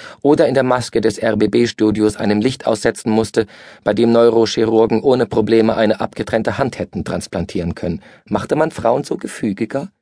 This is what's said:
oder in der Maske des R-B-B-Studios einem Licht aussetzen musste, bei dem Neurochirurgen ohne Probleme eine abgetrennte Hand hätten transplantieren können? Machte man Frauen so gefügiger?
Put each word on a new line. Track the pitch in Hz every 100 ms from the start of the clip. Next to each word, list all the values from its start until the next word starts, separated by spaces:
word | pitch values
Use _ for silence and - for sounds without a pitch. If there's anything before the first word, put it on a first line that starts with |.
| - -
oder | 139 156 147
in |
der | 135
Maske | 127 127 123 113
des | 110 -
R-B-B-Studios | 113 107 107 117 120 - 107 107 107 -
einem | 104 104
Licht | 120 131 -
aussetzen | 110 120 110 113
musste, | 110 110 - 107 - - -
bei | -
dem | 104 117
Neurochirurgen | 117 117 113 110 - 110 110 110 113
ohne | 143 127 117
Probleme | - 107 113 110 110
eine | 107 -
abgetrennte | 110 - 107 113 113 104
Hand | 127 -
hätten | - 95
transplantieren | 80 85 - 92 92 90 85 85
können? | 87 80 - -
Machte | - - - 147
man | 160
Frauen | - 117 131
so | 135 -
gefügiger? | - - 113 98 113 135 190 _